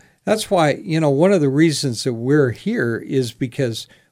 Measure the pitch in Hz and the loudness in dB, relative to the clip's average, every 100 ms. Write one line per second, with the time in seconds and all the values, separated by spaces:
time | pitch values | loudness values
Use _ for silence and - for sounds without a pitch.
0 | _ _ - 220 - 185 151 - 202 160 | _ _ -4 -4 0 2 2 0 -2 0
1 | 151 139 185 196 143 135 165 143 139 113 | 2 4 4 4 2 2 2 2 -4 -4
2 | 135 113 123 147 131 - 196 233 120 113 | -4 -4 0 2 2 -2 -4 -2 -2 -4
3 | - 135 123 - 127 - 127 110 - _ | -2 -2 -2 -4 -6 -2 -4 -4 -12 _
4 | _ | _